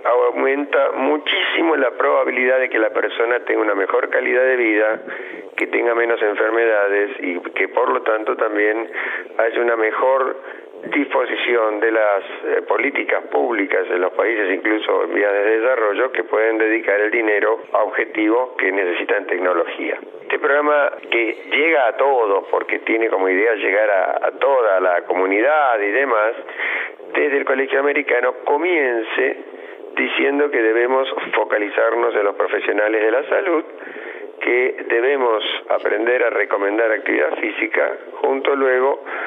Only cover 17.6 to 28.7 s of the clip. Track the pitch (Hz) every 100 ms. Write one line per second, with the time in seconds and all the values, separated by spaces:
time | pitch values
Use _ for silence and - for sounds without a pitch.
17.6 | - 107 107 - 113 - 107 117 127 -
18.6 | 95 98 90 85 - 107 95 90 90 87
19.6 | 85 - - - - - - - 147 143
20.6 | 147 147 135 - - 117 113 113 - 135
21.6 | 160 156 117 - 139 131 110 95 - -
22.6 | - - - 110 113 98 95 92 113 107
23.6 | 104 98 107 98 90 - - - 135 131
24.6 | 110 95 92 87 82 87 95 101 131 156
25.6 | 139 113 101 113 139 110 107 - - -
26.6 | - - - - - 143 147 139 135 135
27.6 | 131 135 143 143 139 123 123 - - 147
28.6 | 175